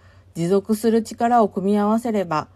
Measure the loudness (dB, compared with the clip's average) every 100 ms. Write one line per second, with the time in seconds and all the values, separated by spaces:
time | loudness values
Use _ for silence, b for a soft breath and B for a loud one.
0 | b b b -4 0 0 0 -2 2 0
1 | -2 -2 0 2 2 0 0 0 2 0
2 | -2 -4 -2 -4 -6